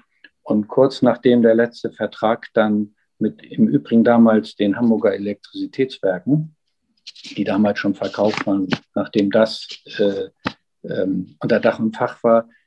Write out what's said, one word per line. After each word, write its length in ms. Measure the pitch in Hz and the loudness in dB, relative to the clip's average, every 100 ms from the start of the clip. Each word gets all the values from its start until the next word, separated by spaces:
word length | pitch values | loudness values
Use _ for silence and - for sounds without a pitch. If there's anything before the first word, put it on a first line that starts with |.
| _ _ - _ | _ _ -20 _
Und 260 | - 107 104 | -4 -2 0
kurz 340 | - 139 - | 2 2 2
nachdem 400 | 123 113 127 120 | 0 2 2 4
der 120 | 113 | 4
letzte 380 | 113 117 - 113 | 4 2 -2 -10
Vertrag 540 | - 107 - 110 113 - | -6 -8 -4 -2 -2 -4
dann 400 | 117 107 104 104 _ _ - | 0 0 0 -4 _ _ -6
mit 240 | 110 - | -6 -6
im 260 | - - 107 | -10 0 2
Übrigen 340 | 143 - 117 | 2 2 2
damals 540 | 113 117 113 107 104 - | 4 6 6 4 0 -2
den 200 | 104 98 | -2 0
Hamburger 360 | 120 107 107 | 0 2 0
Elektrizitätswerken 1400 | 98 101 101 - 98 95 - 131 - 98 90 120 151 156 _ _ _ _ _ - - - - | -2 -6 -10 -12 -10 -8 -4 -4 -2 -4 -2 0 -2 -2 _ _ _ _ _ -20 -20 -14 -8
die 80 | |
damals 340 | 104 101 107 101 | -4 0 0 0
schon 160 | 101 | -4
verkauft 520 | 98 98 - 104 107 - | -4 -6 -2 -2 -2 -2
waren, 220 | 98 92 - - | -2 -2 -6 -6
nachdem 360 | - 95 110 101 | -8 -4 -2 0
das, 380 | 110 110 - - - - - | 2 0 -2 -14 -18 -12 -2
äh, 320 | 101 98 - _ - - _ _ | -2 -2 -8 _ -12 -12 _ _
ähm, 520 | - - 95 95 - - | -10 -6 -4 -4 -6 -6
unter 200 | - 110 | 0 0
Dach 180 | 120 - | 2 0
und 160 | 110 - | -2 -4
Fach 260 | 123 - | -6 -2
war, 260 | 117 113 - _ | 2 2 0 _